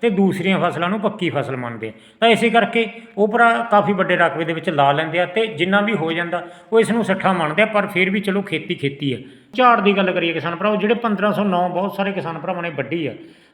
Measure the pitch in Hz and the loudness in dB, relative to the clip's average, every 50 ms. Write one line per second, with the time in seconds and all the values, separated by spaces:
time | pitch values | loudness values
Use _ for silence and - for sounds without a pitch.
0 | - 240 196 180 196 190 165 151 170 190 190 165 151 175 139 143 170 175 202 220 | -2 0 2 2 2 2 2 0 0 0 0 2 2 0 0 -2 -2 -2 -2 -2
1 | 196 208 202 - 180 165 139 147 131 - 139 127 123 120 117 110 107 110 107 - | -2 -4 -4 -2 -4 -2 -2 -2 -4 -4 -6 -8 -8 -8 -10 -8 -10 -12 -12 -14
2 | - - _ - 220 233 226 196 226 233 214 233 214 196 - 233 226 214 - - | -20 -16 _ 2 4 4 4 4 4 4 4 4 2 2 0 -2 -2 -2 -4 -14
3 | - - - - 208 214 202 226 233 233 233 233 233 - 208 208 - - 208 185 | -20 -10 -2 0 0 2 4 4 4 4 4 2 0 2 4 4 4 4 0 0
4 | 190 160 180 170 175 165 143 156 165 156 170 160 160 190 170 143 139 139 143 147 | 2 2 2 4 4 2 2 0 -4 -4 -4 -4 -2 -2 2 4 4 4 4 2
5 | 160 160 151 175 180 175 180 220 226 214 151 143 214 190 196 202 208 214 226 180 | 0 -2 0 -2 -2 0 0 -2 -2 -2 -2 -2 -2 2 2 2 2 2 0 -2
6 | 156 165 165 170 175 170 165 175 165 - - - - - - 226 220 - 214 233 | -2 -2 -2 -2 -4 -4 -4 -6 -6 -8 -16 -20 -8 0 2 2 4 4 2 0
7 | 214 190 190 190 - 180 190 180 160 151 151 165 214 214 214 208 196 202 - 175 | 0 0 0 0 2 2 2 2 0 -2 2 0 0 2 2 0 -2 0 0 0
8 | 185 196 190 214 196 202 190 202 190 - 160 156 156 - 180 - - 143 139 - | 0 0 0 -2 -2 -2 -2 -2 -2 -4 -6 -6 -6 -6 -8 -4 -4 -6 -6 -4
9 | 147 139 127 107 - - - - _ _ - 214 254 247 233 220 196 202 202 196 | -6 -4 -4 -6 -8 -14 -20 -20 _ _ -2 2 4 4 4 4 4 2 2 2
10 | 190 185 175 180 170 170 165 160 135 170 170 165 190 208 214 196 180 208 233 226 | 2 0 0 0 -2 -2 -2 -2 -4 -4 -4 -2 -2 0 0 0 2 0 0 0
11 | 233 226 208 180 190 208 185 156 208 208 185 175 180 180 170 170 190 202 196 - | 0 -2 -2 0 0 0 0 0 0 0 0 0 0 0 -2 -2 -4 -4 -4 -4
12 | 196 196 190 190 143 165 165 156 151 175 185 175 170 170 160 139 135 - 160 175 | -4 -4 -4 -6 -6 -8 -8 -8 -8 -8 -6 -6 -6 -8 -6 -6 -6 -4 -4 -4
13 | 156 131 107 - - - - _ _ _ | -4 -6 -8 -10 -16 -20 -20 _ _ _